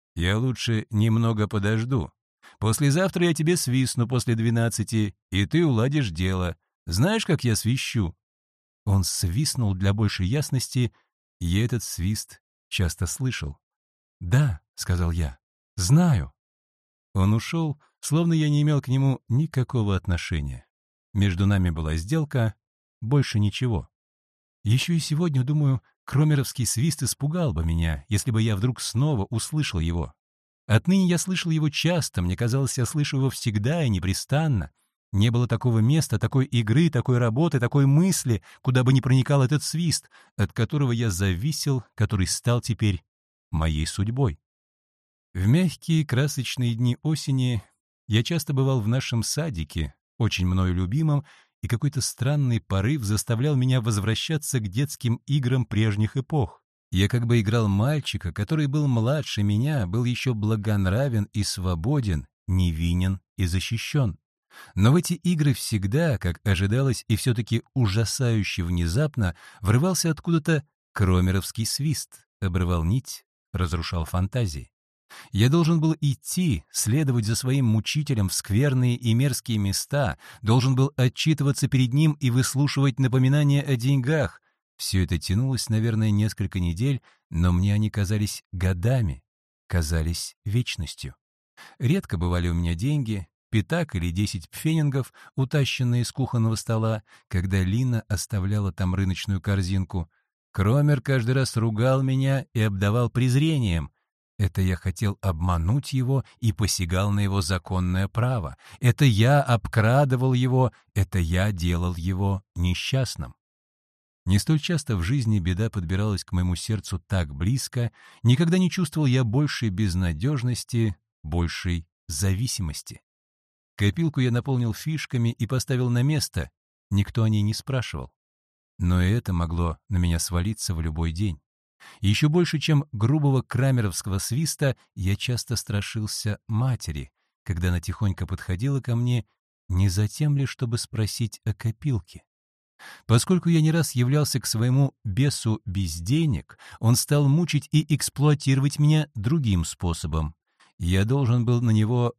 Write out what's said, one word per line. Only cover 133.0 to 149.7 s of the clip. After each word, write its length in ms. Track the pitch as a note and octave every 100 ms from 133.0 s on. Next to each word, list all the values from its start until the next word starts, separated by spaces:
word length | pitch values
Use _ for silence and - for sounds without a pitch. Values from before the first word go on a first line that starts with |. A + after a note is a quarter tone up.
| A2 D#3 C#3+ C3+
крамеровского 800 | - A#2 C3+ B2+ G#2 F2 - F#2+
свиста, 560 | - A#2+ D#3+ - C#3+ B2 _
я 220 | - F2 G3
часто 400 | - A#2+ - A2+
страшился 800 | - G2+ - A2+ G#2+ - G#2+ G#2 -
матери, 640 | A2 B2+ A#2+ - D2 C2 _ _ _
когда 260 | - E2+ F2+
она 100 | F2
тихонько 480 | E2 F#2 G#2 F2+ F2+
подходила 540 | F#2 - F2+ B2+ C#3
ко 140 | A#2+ A#2
мне, 300 | A#2+ B2 - _ _ _ -
не 220 | F2+ G2
за 180 | F2+ G#2+
тем 300 | - D3+ C#3+
ли, 80 | C3+
чтобы 320 | - A#2+ A2+
спросить 640 | - A2 G#2+ - A#2 -
о 120 | - G#2
копилке. 680 | A#2 - D3 A#2+ - - - _ _ _ _ _ - - -
Поскольку 440 | A2+ - F3+ E3
я 120 | E3
не 100 | D#3
раз 220 | E3 D3+
являлся 460 | B2 A#2+ D3 D3 B2+
к 60 | -
своему 480 | A2+ A#2+ C3 C#3 -
бесу 580 | - F#2+ C#3+ - A2+ A2 -
без 340 | F#2 F#2 D#2+
денег, 580 | E2+ D3 D#3+ F2+ - - - -
он 160 | A2+ B2
стал 320 | - D3 C#3
мучить 400 | D3 F3 C#3+ -
и 240 | D3+ D#3 D#3
эксплуатировать 840 | - - D3 D3 C3+ C3+ C#3 -
меня 280 | D3 D#3 D3+ -
другим 500 | G2+ E3 B2 F#2
способом. 720 | E2